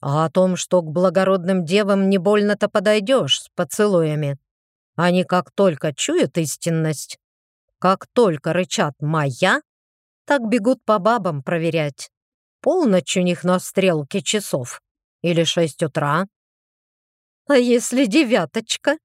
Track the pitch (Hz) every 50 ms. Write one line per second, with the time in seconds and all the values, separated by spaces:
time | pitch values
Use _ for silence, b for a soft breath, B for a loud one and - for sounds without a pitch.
0 | - 139 139 151 160 160 - 185 185 185 180 165 - - - 180 170 156 147 175
1 | 180 190 165 185 190 185 190 190 170 175 196 185 175 147 180 202 214 196 202 196
2 | 196 190 196 196 165 190 208 208 208 208 208 - - 202 _ 214 196 214 214 214
3 | 202 190 269 254 180 135 - - - - _ - 180 - - - 214 208 202 175
4 | 165 156 151 151 151 143 139 139 _ _ _ _ _ _ _ _ _ _ _ -
5 | 165 180 175 185 180 - - 180 - - _ - 202 190 160 135 - 160 143 -
6 | - - 302 359 277 156 _ - 165 143 - - - 170 165 160 160 156 156 -
7 | - - - _ _ _ _ _ _ _ _ _ _ _ _ _ - 180 190 190
8 | - _ _ - 240 202 160 143 _ 170 160 170 185 - - - 196 151 139 _
9 | - 147 156 156 151 143 127 - - 185 220 285 - _ _ _ _ _ _ _
10 | _ _ _ _ _ - 294 285 233 220 202 247 196 233 262 - _ - 214 214
11 | 175 214 233 240 185 185 160 143 131 - 185 170 160 170 156 165 151 147 139 _
12 | - - _ _ _ _ _ _ _ _ _ _ - 247 311 370 339 247 190 180
13 | 170 - - 190 180 180 175 - - 180 180 180 - - - 196 190 190 170 156
14 | 143 135 - 196 160 - - 214 - - - 151 123 - - - _ _ _ _
15 | _ _ _ _ - 170 175 160 165 156 - - 170 160 - _ 170 151 - -
16 | 151 143 143 160 190 196 _ _ _ _ _ _ _ _ _ _ _ _ _ _
17 | _ _ _ _ _ _ _ _ _ _ 285 277 247 240 240 240 220 - - 247
18 | 285 226 190 311 320 226 226 220 170 151 _ 220 226 _ - - _ - 285 320
19 | _